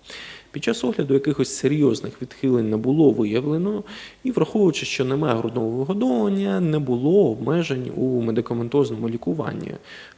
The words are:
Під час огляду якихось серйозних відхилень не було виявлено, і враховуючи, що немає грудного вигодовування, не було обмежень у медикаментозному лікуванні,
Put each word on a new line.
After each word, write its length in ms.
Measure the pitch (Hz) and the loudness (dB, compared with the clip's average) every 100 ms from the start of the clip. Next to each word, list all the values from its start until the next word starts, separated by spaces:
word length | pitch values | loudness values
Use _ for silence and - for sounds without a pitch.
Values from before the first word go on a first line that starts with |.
| - - - - - | -20 -18 -16 -18 -14
Під 140 | 143 | -6
час 200 | - 226 | -4 -2
огляду 300 | 247 220 139 | -2 -2 2
якихось 420 | 135 147 139 127 - | 2 2 -2 -2 0
серйозних 680 | 135 151 135 110 - - | 0 2 2 2 -6 -10
відхилень 480 | 127 - 135 120 110 | -14 -4 0 2 2
не 60 | 110 | 0
було 340 | 123 151 143 | 0 6 6
виявлено, 760 | 113 104 113 147 156 196 208 - - - - | 6 2 0 0 -2 -2 -4 -8 -16 -18 -8
і 60 | 254 | -4
враховуючи, 560 | 220 156 220 185 - - | 0 0 4 4 2 -6
що 180 | - | -2
немає 300 | 127 139 156 | 0 0 0
грудного 340 | 113 117 120 113 | 0 0 -2 -2
вигодовування, 920 | 123 143 202 254 240 208 196 196 190 | -2 -2 0 0 2 2 0 0 0
не 180 | 165 151 | 2 0
було 520 | 131 120 143 196 156 | 0 2 4 4 4
обмежень 600 | 107 - 170 156 131 123 - | 2 0 0 0 -4 -4 -2
у 240 | 127 123 | 0 0
медикаментозному 880 | 113 113 117 120 120 143 120 110 117 | 0 0 -2 -4 0 2 2 0 -4
лікуванні, 640 | 117 - 160 107 - - - - - - | -4 -4 -4 -4 -6 -8 -12 -14 -20 -20